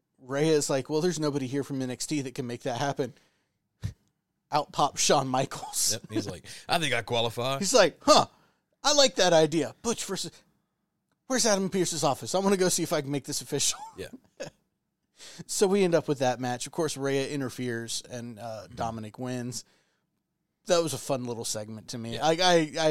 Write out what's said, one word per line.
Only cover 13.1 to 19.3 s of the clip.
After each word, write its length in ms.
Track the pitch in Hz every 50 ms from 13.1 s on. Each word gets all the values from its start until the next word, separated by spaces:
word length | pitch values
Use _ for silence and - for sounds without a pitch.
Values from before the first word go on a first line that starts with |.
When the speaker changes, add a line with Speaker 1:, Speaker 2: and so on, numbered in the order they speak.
Speaker 1:
make 140 | 143 139 -
this 160 | - 139 -
official." 380 | 127 - 151 139 - - - - 880
<laughs> 140 | 880 - -
Speaker 2:
Yeah. 100 | 90 - - - _ _ _ - - 175 - _ _ _ _ _ _ _ _ _ _ _ _ - - - - - - -
Speaker 1:
So 200 | - - 214 190
we 160 | 196 202 190
end 120 | 175 165
up 120 | 156 - -
with 100 | 147 127
that 200 | 139 127 123 117
match. 240 | 131 123 123 123 -
Of 80 | 139 -
course, 240 | - 165 143 - 135
Rhea 300 | 139 139 135 139 135 -
interferes, 760 | 147 143 135 120 - - 127 123 117 117 117 113 - - - -
and, 280 | 117 120 117 120 117 101
uh, 240 | 117 117 110 107 98
Speaker 2:
Mm-hmm. 100 | 90 120
Speaker 1:
Dominic 420 | 127 123 113 113 113 107 107 - -
wins. 440 | 127 127